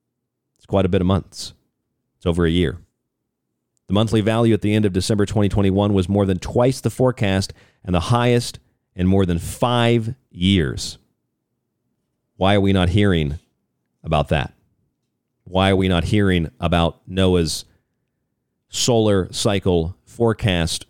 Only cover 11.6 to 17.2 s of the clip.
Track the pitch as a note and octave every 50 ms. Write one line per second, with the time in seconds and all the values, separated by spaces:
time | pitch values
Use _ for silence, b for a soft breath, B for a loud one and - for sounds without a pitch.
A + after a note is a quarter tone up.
11.6 | _ _ _ _ _ _ _ _ _ _ _ _ _ _ _ - F#2 F#2+ G#2 G2+
12.6 | G2 G2 G2 F#2+ F2+ F2 E2+ G#2+ G#2 G2+ F2+ E2 D2+ C#2+ D2 E2+ - _ _ _
13.6 | _ _ _ _ _ _ _ _ - D#2+ D#2+ D2+ C#2+ - D#2+ C#2+ B1+ - - _
14.6 | _ _ _ _ _ _ _ _ _ _ _ _ _ _ _ _ _ F2 F2 F#2
15.6 | F#2+ G2 G2 F#2 F#2+ F#2 F#2 E2+ E2 - G#2+ G#2+ G2+ F#2+ F2+ F2 D#2+ D2+ - _
16.6 | F2 E2 E2+ E2+ E2+ D#2+ - - _ - F#2 F#2+